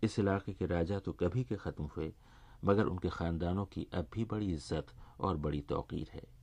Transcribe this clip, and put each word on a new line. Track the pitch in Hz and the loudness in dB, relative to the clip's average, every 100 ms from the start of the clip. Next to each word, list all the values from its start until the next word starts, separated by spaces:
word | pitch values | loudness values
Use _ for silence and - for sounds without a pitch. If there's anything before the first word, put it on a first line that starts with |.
اس | 110 - | 0 4
علاقے | 98 98 - | 2 2 -2
کے | 98 87 | -2 0
راجہ | 87 85 101 | 2 2 0
تو | 92 | -2
کبھی | - 87 120 | 0 2 2
کے | 123 101 | 0 -2
ختم | 90 - 76 | -4 -4 -4
ہوئے، | - 80 - - - - - | -4 -6 -8 -18 -20 -20 0
مگر | 98 101 101 | 4 6 4
ان | 90 | 0
کے | 90 | -2
خاندانوں | - 85 82 87 92 82 | 0 0 0 0 0 -2
کی | 80 - | -4 -4
اب | 90 - | -4 -4
بھی | 110 110 | -4 -2
بڑی | 107 101 | 0 0
عزت | 80 - 80 - - - - | -2 -2 -4 -4 -12 -18 -2
اور | 98 92 | 0 2
بڑی | 143 73 | 0 -2
توقیر | - 80 - 78 76 - | -2 -4 -2 -6 -6 -10
ہے۔ | - - | -16 -20